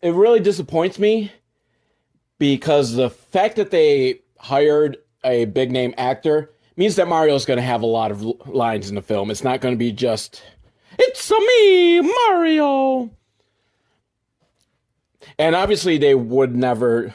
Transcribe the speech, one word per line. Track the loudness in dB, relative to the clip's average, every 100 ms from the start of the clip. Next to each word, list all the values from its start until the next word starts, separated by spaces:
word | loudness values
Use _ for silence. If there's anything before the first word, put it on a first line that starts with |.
it | -2
really | 2 4 4
disappoints | 2 -2 -4 -2 -2 -2
me | 0 0 -4 -12 _ _ _ _ _ _ _ _ _ _
because | -2 0 0 0 0
the | 0 -2
fact | -4 _ -2 -2 -2
that | -4
they | 2 2 4 0 -4 _ _
hired | -4 0 2 2 0 -2 _ _
a | -4 -2 -2
big | -2 -2
name | -2 -4 -4
actor | -4 -4 -2 -2 -2 _ _ -4
means | -2 0
that | 0
Mario's | 2 2 0 -2
gonna | -4
have | -2 -2
a | -2
lot | -2 -2
of | -6
l-, | -8 -10 -6
lines | -4 -2 -4 -8
in | -12
the |
film. | -6 -6 -4
It's | -6
not | -4 -4
gonna | -4 -4
be | -4
just, | -4 -4 -4 -6 -14 -20 _ _ _ _ -2
It's-a | -2 0 0 0
me, | 4 4 6 6 4 4
Mario. | 2 0 0 2 0 0 0 0 0 -2 -6 -14 _ _ _ _ _ _ _ _ _ _ _ _ _ _ _ _ _ _ _ _ -20 _
And | 0 0
obviously | 0 0 0 2
they | 4 2
would | 2 0 0 0
never | 0 0 0 0 -2